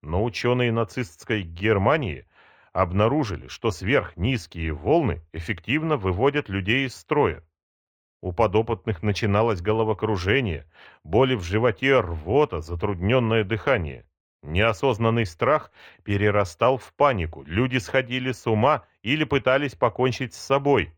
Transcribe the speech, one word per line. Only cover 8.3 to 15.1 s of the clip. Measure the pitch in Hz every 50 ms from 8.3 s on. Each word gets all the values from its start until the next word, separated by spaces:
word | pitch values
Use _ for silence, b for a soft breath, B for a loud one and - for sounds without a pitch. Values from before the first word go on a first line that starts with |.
подопытных | 87 90 117 107 90 107 113 113 117 101 _ - 110 -
начиналось | - 107 101 - - 107 101 104 113 117 110 90
головокружение, | 85 104 107 110 113 107 107 - - 107 110 95 85 92 107 135 131 104 82 69 69 B B B B B B B B
боли | - 80 110 131 131 131
в | 110
животе, | 90 82 92 107 117 123 117 - - 135 139 131
рвота, | 107 90 85 80 76 85 107 139 151 143 - 82
затрудненное | 78 80 87 85 - 101 101 87 87 98 120 131 120 110 110 113 107
дыхание. | 95 110 104 - - 135 110 85 73 67 60 - _ _ _ _ _ _ _
Неосознанный | - 71 78 90 104 113 107 - - 139 123 101 113 113